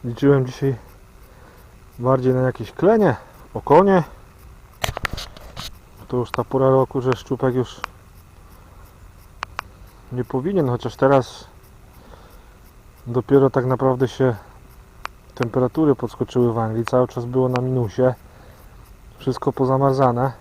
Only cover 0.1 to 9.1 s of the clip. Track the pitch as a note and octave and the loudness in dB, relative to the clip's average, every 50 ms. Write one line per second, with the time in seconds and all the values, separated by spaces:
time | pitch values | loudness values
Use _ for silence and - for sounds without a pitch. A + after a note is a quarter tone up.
0.1 | A#2 - C#3+ C#3 C#3+ C3+ C3 B2 - - C#3 C#3 C3 - - - - - - - | -6 0 2 4 4 4 2 -2 -6 -4 -4 -4 -4 -4 -10 -20 -20 -20 -20 -20
1.1 | - - - - - - - - - - - - - - - - - - A#2+ B2+ | -20 -20 -20 -20 -20 -20 -20 -20 -20 -20 -20 -20 -20 -20 -20 -20 -14 -4 0 2
2.1 | C3+ C3 B2+ C3 B2+ B2+ B2+ B2+ A#2+ - A#2 - - - D#3+ F#3+ A3+ A3 G#3 D#3+ | 2 2 2 0 0 2 0 -2 -4 -6 -14 -14 -6 0 2 2 4 4 4 2
3.1 | A2 - - - - - - - - G#2+ - - C#3+ E3 G3 G3+ F#3+ F3+ D3+ - | 0 -2 -8 -20 -20 -20 -20 -12 -12 -10 0 4 4 6 6 6 4 2 2 -2
4.1 | - - - - - - - - - - - - - - - - - - - - | -12 -20 -20 -20 -20 -20 -20 -20 -20 -20 -20 -20 -12 -10 -10 -8 -8 -8 -10 -8
5.1 | - - - - - - - - - - - - - - - - - - - - | -8 -10 -12 -14 -16 -20 -20 -18 -16 -14 -14 -14 -16 -18 -20 -20 -20 -20 -10 -6
6.1 | C3 B2 A#2 - - - A#2+ - - C3 C3+ C3+ C3 C3+ C3 - - C3+ B2 C3 | -4 -4 -4 -4 -6 -6 -6 -2 0 2 4 4 4 4 2 0 -2 -2 -2 -2
7.1 | B2 - - - C3+ B2 C3+ C3 A#2+ B2+ A#2+ - - - - - - - - - | -2 -2 -4 -8 -4 -2 -2 0 0 0 -4 -4 -8 -16 -16 -16 -16 -20 -20 -20
8.1 | - - - - - - - - - - - - - - - - - - - - | -20 -20 -20 -20 -20 -20 -20 -20 -20 -20 -20 -20 -20 -20 -20 -20 -20 -20 -20 -20